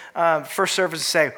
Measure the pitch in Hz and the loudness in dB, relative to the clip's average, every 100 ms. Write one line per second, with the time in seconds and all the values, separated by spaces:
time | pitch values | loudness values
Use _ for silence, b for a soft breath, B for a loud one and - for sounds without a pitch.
0 | B - 170 160 139 - 185 - 180 160 | B 0 2 2 -2 -2 0 0 0 -2
1 | - 175 147 | 0 2 2